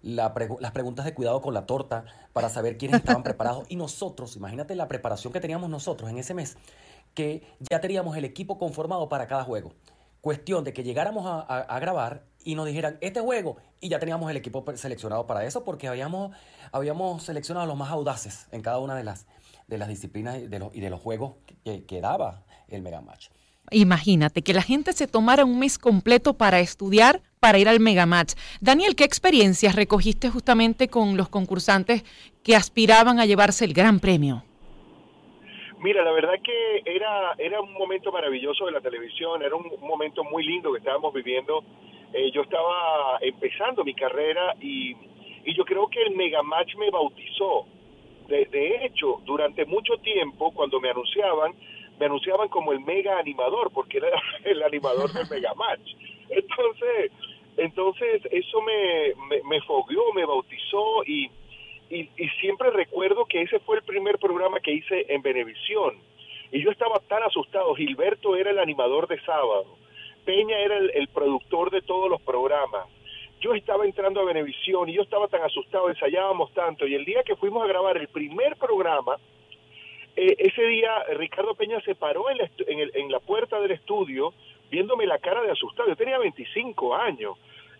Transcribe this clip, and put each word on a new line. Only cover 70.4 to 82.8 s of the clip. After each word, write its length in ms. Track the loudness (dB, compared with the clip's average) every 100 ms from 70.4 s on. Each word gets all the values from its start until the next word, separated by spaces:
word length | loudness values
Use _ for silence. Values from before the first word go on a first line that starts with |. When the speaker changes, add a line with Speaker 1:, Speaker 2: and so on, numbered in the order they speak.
| 2 0
Speaker 4:
era 180 | 0 2
el, 160 | 2
el 140 | 0 -2
productor 640 | -2 0 -2 -2 -2 0
de 100 | -2
todos 260 | -2 -2 0
los 120 | -2
programas. 640 | -2 -2 0 0 0 -6 -10 -20 -20 -20 -20 _
Yo 140 | -2
estaba 300 | -2 0 0
entrando 360 | 0 0 -2 0
a 40 |
Venevisión 640 | 0 -2 -4 -6 -2 -2 0
y 60 |
yo 80 | -2
estaba 240 | 0 -2 0
tan 160 | 0
asustado, 460 | -2 -4 -4 -2 0
ensayábamos 640 | 0 0 0 0 0 -2
tanto. 320 | -2 -2 -2 -2
Y 80 |
el 100 | -2
día 200 | 0 -2
que 100 | 0
fuimos 300 | -2 -2 0
a 20 | 0
grabar 300 | 2 2 0
el 120 | -2
primer 480 | -8 -8 -2 -2 0
programa, 600 | 0 2 2 0 -2 -6 _ _ _ -20 _ -20 -20 -20 -8 2
eh, 180 | 2 4
ese 240 | 2 4
día 420 | 0 2 2 0 -2 -4
Ricardo 380 | -4 -4 -4
Peña 260 | -2 -4 -4
se 120 | -4
paró 340 | -4 -2 -2 -2
en 100 | -2
la 60 |
estu-, 200 | -4 -6 -6
en 140 | -4